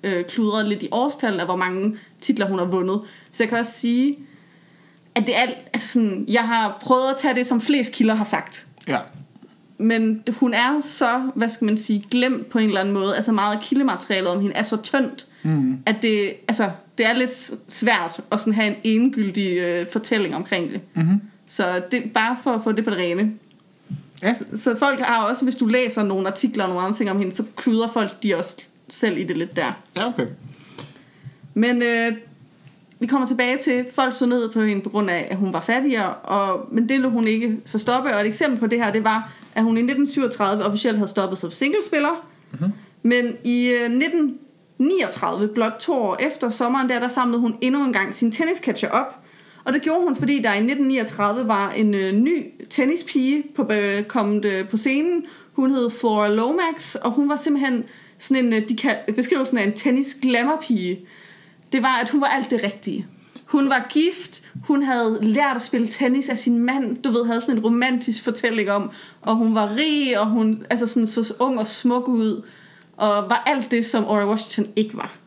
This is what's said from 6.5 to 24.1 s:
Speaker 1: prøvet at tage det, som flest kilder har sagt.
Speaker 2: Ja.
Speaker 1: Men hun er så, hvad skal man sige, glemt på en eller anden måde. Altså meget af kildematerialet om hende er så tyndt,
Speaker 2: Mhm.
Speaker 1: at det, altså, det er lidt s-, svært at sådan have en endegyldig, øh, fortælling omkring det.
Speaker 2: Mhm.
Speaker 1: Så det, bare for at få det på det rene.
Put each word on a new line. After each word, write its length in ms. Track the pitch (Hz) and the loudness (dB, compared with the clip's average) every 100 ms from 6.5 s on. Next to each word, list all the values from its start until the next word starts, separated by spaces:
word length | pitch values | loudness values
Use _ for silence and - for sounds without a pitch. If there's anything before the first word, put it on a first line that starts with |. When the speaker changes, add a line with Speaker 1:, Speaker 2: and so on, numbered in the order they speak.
| 233 214 208 | 2 0 -4
Speaker 1:
prøvet 280 | - 254 262 | 2 2 4
at 60 | 269 | 0
tage 180 | 262 | 0
det, 120 | 247 247 | 0 2
som 140 | 240 | 0
flest 320 | 220 285 233 | 2 2 2
kilder 220 | - 220 | 2 2
har 100 | 220 | 4
sagt. 420 | 208 202 - - - - - | 0 -2 -4 -16 -18 -16 -4
Speaker 2:
Ja. 100 | 135 - - - - - _ _ _ | -4 -4 -18 -20 -20 -20 _ _ _
Speaker 1:
Men 440 | 220 226 220 220 - 214 | 0 2 2 0 -4 0
hun 180 | 254 | 2
er 260 | 220 254 302 | 2 2 0
så, 400 | 294 - 240 247 262 | -2 -2 0 0 -2
hvad 140 | - 226 | -2 -2
skal 160 | 220 | 0
man 140 | 220 214 | 0 0
sige, 280 | - 208 208 | 0 -2 0
glemt 360 | 247 247 254 - | 0 2 -2 -2
på 80 | 233 | 0
en 80 | 220 | 2
eller 120 | 196 | 2
anden 140 | 196 | 0
måde. 220 | 202 190 202 | 0 0 -2
Altså 160 | 220 | 0
meget 240 | 208 202 214 | 0 0 -2
af 60 | |
kildematerialet 680 | - 269 269 180 - 196 185 | -2 0 0 -2 -2 -2 0
om 100 | 180 | 0
hende 140 | 202 | -2
er 80 | - | -2
så 140 | 220 214 | -2 -4
tyndt, 500 | - 277 254 - - - | -2 -2 -2 -6 -20 -6
Speaker 2:
Mhm. 360 | 160 156 127 131 202 | -2 2 0 0 -2
Speaker 1:
at 100 | 214 | 0
det, 300 | 226 214 202 - - | 2 2 0 -4 -4
altså, 220 | 226 202 175 - - | -2 -2 -4 -16 -2
det 80 | 226 | 0
er 60 | |
lidt 180 | 233 254 | 2 0
s-, 220 | 247 - - - | -4 -10 -12 -12
svært 520 | - 220 214 170 - - | -2 2 2 0 -8 -4
at 80 | 214 | -2
sådan 120 | 220 | 0
have 160 | 208 214 | 2 0
en 80 | - | 0
endegyldig, 720 | 220 220 254 254 202 190 196 180 | 2 4 4 2 -2 0 0 0
øh, 280 | 175 175 175 | 0 -2 -2
fortælling 420 | 220 220 220 185 151 | -4 0 0 0 -2
omkring 340 | - 190 170 | -4 -4 -2
det. 100 | - - | -6 -8
Speaker 2:
Mhm. 260 | - 165 196 - - _ | 0 2 2 0 -20 _
Speaker 1:
Så 360 | - 185 180 180 | -4 -2 -2 -2
det, 120 | 247 220 | -4 -2
bare 220 | 220 226 247 | 0 0 -2
for 80 | 285 | -2
at 100 | 226 | -2
få 80 | 220 | 0
det 120 | 214 | 0
på 60 | 220 | 0
det 80 | 196 | -2
rene. 340 | 175 170 214 214 - _ _ _ _ - - | 0 0 0 -2 -16 _ _ _ _ -12 -12